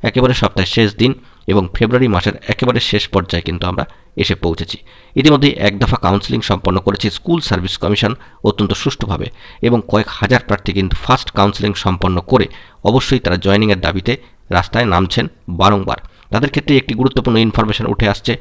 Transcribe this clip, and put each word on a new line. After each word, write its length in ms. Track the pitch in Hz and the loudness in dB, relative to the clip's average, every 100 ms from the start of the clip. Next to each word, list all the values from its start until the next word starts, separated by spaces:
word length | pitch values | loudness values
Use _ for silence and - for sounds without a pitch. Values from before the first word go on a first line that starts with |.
একেবারে 300 | - 131 127 | -2 2 2
সপ্তাহের 400 | 127 101 - 92 - | 2 0 0 -2 2
শেষ 140 | 110 - | 0 2
দিন 160 | 123 131 - - - | 0 0 -12 -14 0
এবং 160 | 101 92 | 0 0
ফেব্রুয়ারি 340 | - 110 123 127 | -2 0 2 2
মাসের 280 | 95 104 - - | 2 0 -4 -6
একেবারে 260 | 104 123 123 - | -2 0 0 0
শেষ 140 | 104 - | -2 0
পর্যায়ে 340 | 98 92 87 - | -2 -2 -4 -4
কিন্তু 160 | 87 90 | -6 -4
আমরা 180 | 90 - - _ - | -4 -6 -10 _ -6
এসে 180 | 95 95 | -2 -2
পৌঁছেছি। 420 | 90 80 87 - - - - - | -2 -4 -8 -12 -16 -20 -6 2
ইতিমধ্যেই 380 | 143 143 143 - 101 | 4 6 4 2 -2
এক 60 | 101 | 0
দফা 180 | 120 127 90 | 0 2 2
কাউন্সেলিং 360 | 98 - 123 - | 0 0 -4 -2
সম্পন্ন 280 | 95 - 92 | -2 0 0
করেছে 280 | 98 98 104 | 0 0 -4
স্কুল 300 | - - 170 | -4 -2 -2
সার্ভিস 340 | - 90 92 - | 0 -4 -4 -4
কমিশন 340 | 85 104 104 113 - - | -2 0 0 -2 -12 -4
অত্যন্ত 280 | 110 - 104 | -2 0 -2
সুষ্ঠুভাবে 540 | 101 151 - 110 - - - - - | -2 -4 -4 -6 -4 -6 -12 -20 -4
এবং 180 | 110 120 - | 0 0 2
কয়েক 180 | 104 107 - | -2 -2 -4
হাজার 220 | 104 123 - | 0 0 0
প্রার্থী 240 | 101 - | -4 -2
কিন্তু 220 | 98 95 - | -2 -2 -2
ফার্স্ট 260 | - 127 - - | 0 -2 0 0
কাউন্সেলিং 340 | 101 - 104 98 | 0 0 -4 -2
সম্পন্ন 420 | 98 95 95 90 - | -2 0 0 -2 2
করে 140 | 123 98 - - - | 2 2 -6 -20 -4
অবশ্যই 380 | - 123 - 127 | 2 2 2 0
তারা 140 | - 90 95 | 0 0 2
জয়েনিংয়ের 380 | 101 107 98 85 | 2 2 2 0
দাবিতে 280 | 92 95 127 - _ - | -2 -4 -4 -8 _ -2
রাস্তায় 360 | 90 - 110 117 | -2 0 0 2
নামছেন 320 | 87 92 - - - - 87 | 2 2 -2 -4 -8 -10 0
বারংবার। 400 | 95 101 98 - - - - | 2 2 0 -6 -10 -20 -4
তাদের 180 | 104 139 | -2 0
ক্ষেত্রে 200 | - - 135 | -2 2 2
একটি 160 | - | 2
গুরুত্বপূর্ণ 440 | 113 127 131 123 113 | 0 0 2 2 2
ইনফরমেশন 480 | 113 104 107 104 110 | 2 2 0 0 -2
উঠে 140 | 101 110 | 0 0
আসছে। 180 | 101 - 110 | 0 -2 -6